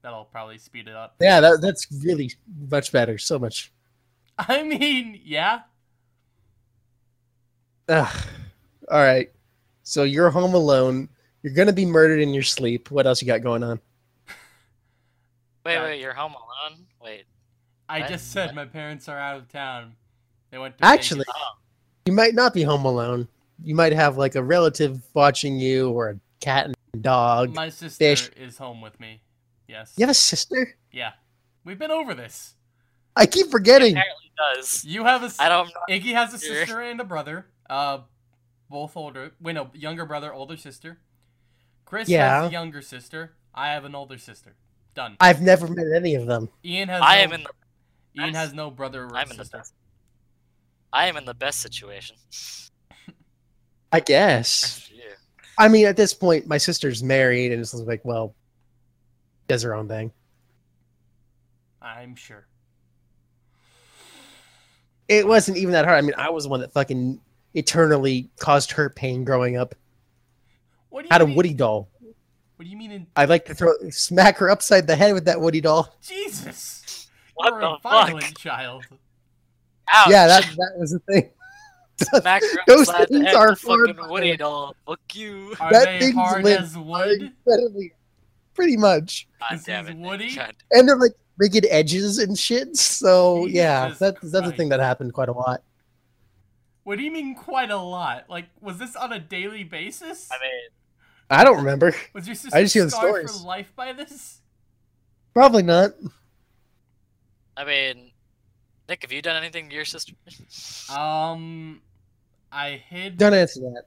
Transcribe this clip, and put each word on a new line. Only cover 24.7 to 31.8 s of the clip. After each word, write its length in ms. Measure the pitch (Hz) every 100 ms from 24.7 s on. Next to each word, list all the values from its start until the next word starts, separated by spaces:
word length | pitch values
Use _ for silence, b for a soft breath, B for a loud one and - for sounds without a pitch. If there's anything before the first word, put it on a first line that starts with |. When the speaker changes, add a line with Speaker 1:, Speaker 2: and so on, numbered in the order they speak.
| - 147 135 -
Speaker 2:
watching 440 | 151 143 135 147 135
you 320 | 131 131 131
or 200 | 120 110
a 100 | 101 _ _
cat 260 | 143 135 143
and 360 | 123 _ 113
dog. 520 | 131 127 120 120 127
Speaker 1:
My 140 | 160 160
sister 300 | - 165 -
Speaker 2:
fish. 320 | 151 143 - _
Speaker 1:
is 200 | 127 113
home 240 | 131 117
with 180 | 110 _
me. 200 | 113 110 _ _ _ _ _
Yes. 260 | 110 110 -
Speaker 2:
You 80 |
have 60 | 247
a 40 |
sister? 640 | 277 - 165 - 254 254 _ _
Speaker 1:
Yeah. 200 | 127 117 _ _ _ _ _
We've 140 | 170
been 120 | 190